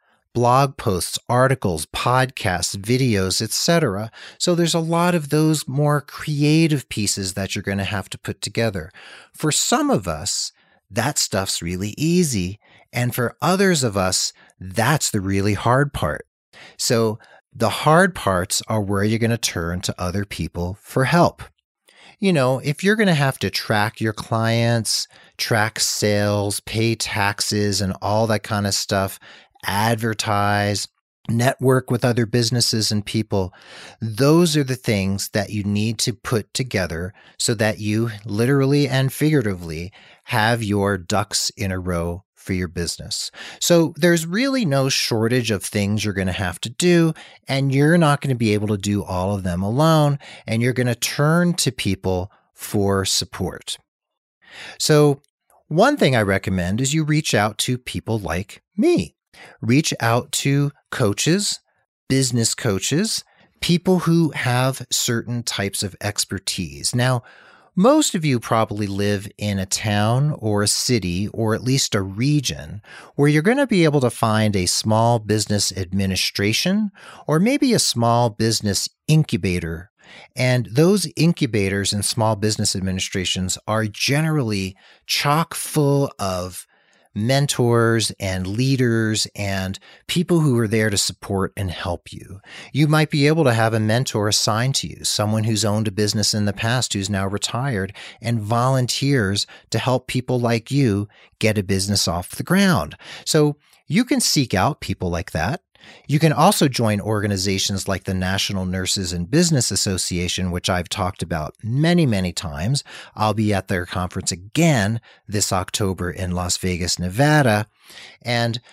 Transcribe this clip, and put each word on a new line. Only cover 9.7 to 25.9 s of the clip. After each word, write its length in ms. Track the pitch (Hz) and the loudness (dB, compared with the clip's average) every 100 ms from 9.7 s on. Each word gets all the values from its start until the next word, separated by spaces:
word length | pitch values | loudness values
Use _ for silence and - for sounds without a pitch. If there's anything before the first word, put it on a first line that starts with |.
| 247 294 | 0 2
of 180 | 170 87 | 0 -2
us, 440 | 76 - - - _ _ _ _ | -6 -6 -6 -8 _ _ _ _
that 300 | 98 131 - | -4 -2 -2
stuff's 420 | - 101 95 - | -2 -2 -4 -6
really 320 | 85 90 104 - | -6 -6 -6 -2
easy, 600 | 160 175 160 110 87 101 _ _ _ | 0 2 2 0 -2 -6 _ _ _
and 220 | 120 123 | -4 -2
for 220 | 127 117 - | -2 -4 -2
others 420 | 151 190 196 160 | 0 2 2 2
of 120 | 123 98 | 0 0
us, 360 | 92 - - - - - | 0 0 -4 -8 -20 -16
that's 520 | 92 95 113 151 - | -8 0 2 2 0
the 100 | 107 | -2
really 320 | 95 98 101 | 0 0 2
hard 400 | 98 117 127 143 | 0 2 2 2
part. 320 | - 82 71 - _ _ - - - | -2 -4 -4 -10 _ _ -20 -20 -6
So 420 | - 117 110 107 - - _ | 0 2 0 -2 -12 -20 _
the 160 | - 110 | -2 -2
hard 460 | - 151 165 190 - | 2 4 6 4 0
parts 480 | - 92 90 - - | 0 0 0 -4 -2
are 140 | 110 | -2
where 220 | 98 98 | 0 0
you're 160 | 107 113 | 2 2
gonna 180 | 113 117 | 0 0
turn 440 | - 92 85 90 | -2 -4 -4 -4
to 200 | - - | -6 -4
other 240 | 90 98 101 | -4 -4 -6
people 520 | - 80 87 87 98 | -6 -6 -4 -6 -8
for 240 | - 131 131 | -6 -2 2
help. 380 | 170 127 - - _ _ _ _ _ - - | 4 2 0 -20 _ _ _ _ _ -20 -2
You 140 | 196 | 2
know, 260 | 156 127 135 | 4 2 0
if 240 | 143 143 | -2 -2
you're 120 | 190 220 | 0 2
gonna 180 | 202 | 2
have 260 | 147 135 - | 2 0 0
to 100 | 98 | -4
track 520 | - - 107 107 - | -4 0 0 0 -2
your 120 | 110 | -4
clients, 920 | - - 113 113 117 117 117 107 - - - - - | -4 -4 -2 0 2 2 0 0 -4 -6 -14 -20 -8
track 420 | - 110 107 - | -2 0 0 -2
sales, 800 | - | -4